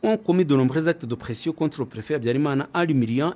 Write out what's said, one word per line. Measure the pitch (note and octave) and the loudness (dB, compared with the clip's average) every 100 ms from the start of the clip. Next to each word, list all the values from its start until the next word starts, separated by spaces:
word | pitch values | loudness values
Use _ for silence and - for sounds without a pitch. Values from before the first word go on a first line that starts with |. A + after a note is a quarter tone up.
ont | A3 A3 | 2 0
commis | A3 F3+ E3+ | 2 2 4
de | C#3 | 4
nombreux | B2+ C#3+ D#3+ | 4 2 0
actes | E3 | -2
de | B2 A#2 | -4 -8
pression | - A2+ E3 | -6 -6 -4
contre | D#3+ D#3 C#3+ | -2 -4 -4
le | B2 | -10
préfet | - G#2+ | -10 -6
Habyarimana | D3+ A#2 B2+ D3 C3+ C#3+ F3 | -4 0 0 0 0 -2 -2
en | |
l'humiliant | E3+ C#3 A2+ A#2+ D#3 | 2 2 2 0 -2